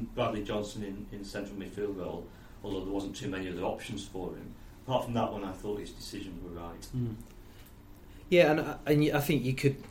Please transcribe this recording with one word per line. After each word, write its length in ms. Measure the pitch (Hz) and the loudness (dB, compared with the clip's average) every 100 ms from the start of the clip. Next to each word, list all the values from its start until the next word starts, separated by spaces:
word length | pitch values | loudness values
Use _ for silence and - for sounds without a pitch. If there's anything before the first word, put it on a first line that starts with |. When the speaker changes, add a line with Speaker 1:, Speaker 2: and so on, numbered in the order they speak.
| 110 | 0
Speaker 1:
Bradley 300 | 123 117 107 | 0 0 0
Johnson 400 | 104 107 104 107 | -2 -2 -2 -6
in, 240 | 101 101 101 104 | -6 -6 -8 -10
in 60 | 98 | -8
central 300 | 104 98 98 | -6 -6 -8
midfield 400 | 92 101 101 92 | -8 -4 -2 -2
role, 300 | 82 85 - - - - | -4 -6 -10 -16 -18 -10
although 180 | 104 95 | -4 -4
there 120 | 92 | -2
wasn't 220 | 98 95 - | -2 -4 -6
too 140 | 98 | -4
many 200 | 95 92 | -2 -4
other 140 | 87 | -2
options 420 | 92 - - 101 - | -2 -2 -6 -8 -6
for 240 | 95 87 | -6 -6
him, 200 | - - - - - - | -6 -12 -14 -16 -14 0
apart 200 | 127 123 | 0 2
from 100 | 117 | 2
that 160 | - | 2
one, 120 | 101 | 0
I 80 | 98 | -6
thought 260 | 92 104 101 | -6 -4 -4
his 100 | 87 | -6
decisions 520 | - - 98 95 85 | -10 -10 -8 -8 -10
were 160 | 87 85 | -10 -8
right. 260 | 85 - - 127 | -10 -10 -6 -2
Speaker 2:
Mm. 200 | 117 107 - - - - - - - - - - - | -2 -4 -12 -16 -18 -18 -18 -18 -18 -18 -18 -16 6
Speaker 3:
Yeah, 220 | 175 151 | 10 10
and, 80 | 156 147 - - | 8 2 -2 6
and 320 | 147 151 139 | 6 8 4
I 40 | |
think 220 | 135 139 | 4 4
you 100 | 127 | 4
could, 240 | 131 139 - - | 4 4 2 -4